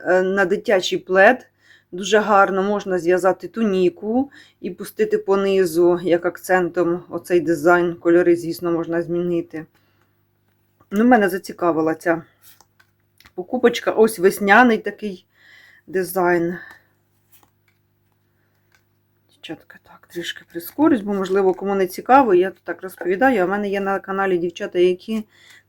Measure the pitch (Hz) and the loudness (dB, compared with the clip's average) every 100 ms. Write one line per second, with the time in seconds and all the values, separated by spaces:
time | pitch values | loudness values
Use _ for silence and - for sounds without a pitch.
0 | 151 185 185 196 185 208 - 196 - 180 | 0 0 2 0 0 0 0 0 0 -6
1 | - 185 202 254 - _ _ _ _ 180 | 0 4 6 4 -4 _ _ _ _ -12
2 | 190 208 202 196 196 190 196 202 196 185 | -2 0 4 4 4 2 -2 -4 -4 -4
3 | 165 180 185 180 180 226 220 185 180 - | 0 0 0 -2 -6 -4 -2 0 0 -2
4 | 208 240 277 - - _ - 175 196 - | -4 -4 -4 -8 -20 _ -12 -12 -12 -4
5 | 214 214 190 196 196 196 185 160 175 175 | -2 -2 0 0 2 0 0 2 2 2
6 | 175 170 175 - - 185 175 180 170 175 | 0 0 -2 -6 -2 0 0 -2 -2 -2
7 | - 170 - 175 151 165 156 175 175 170 | -6 -12 -2 0 0 0 2 2 0 -2
8 | 170 170 175 170 165 165 175 165 165 165 | 2 2 4 0 -2 -8 -4 -4 -4 -6
9 | 165 175 175 170 170 156 160 _ _ _ | -4 -4 -4 -4 -6 -12 -16 _ _ _
10 | _ _ _ _ _ _ _ _ _ 196 | _ _ _ _ _ _ _ _ _ 0
11 | 240 247 202 185 - - 175 156 160 160 | 4 6 4 -2 -10 -4 -2 0 -2 -2
12 | 175 165 - _ _ - _ _ _ _ | -2 -2 -6 _ _ -20 _ _ _ _
13 | _ _ _ - 180 247 240 240 - - | _ _ _ -16 -8 -2 0 0 -2 2
14 | 220 196 185 - 196 208 247 220 208 202 | 2 2 0 0 4 6 6 2 -4 -10
15 | 214 185 _ _ _ - _ _ - 175 | -12 -12 _ _ _ -20 _ _ -8 -6
16 | 175 185 175 175 170 180 - - _ _ | -4 -2 0 0 0 -6 -14 -20 _ _
17 | _ _ _ _ _ _ _ _ _ _ | _ _ _ _ _ _ _ _ _ _
18 | _ _ _ _ _ _ _ _ _ _ | _ _ _ _ _ _ _ _ _ _
19 | _ _ _ _ - 156 - - _ - | _ _ _ _ -18 -18 -18 -20 _ -20
20 | _ 180 170 - - 170 170 - 320 254 | _ -12 -12 -14 -16 -16 -12 0 2 2
21 | 202 202 185 196 190 180 196 196 185 - | -2 -6 -2 0 0 0 -2 -2 -2 -4
22 | - 262 240 180 185 180 - 170 185 - | 4 4 6 2 0 -4 -12 -12 -14 -8
23 | 175 190 262 233 180 202 202 196 190 196 | -4 0 2 2 0 -2 -4 -4 -4 -6
24 | - 196 196 180 175 - 202 180 180 180 | -6 -4 -2 -2 -4 -8 -6 0 0 0
25 | - 220 214 _ _ - | -6 -8 -10 _ _ -20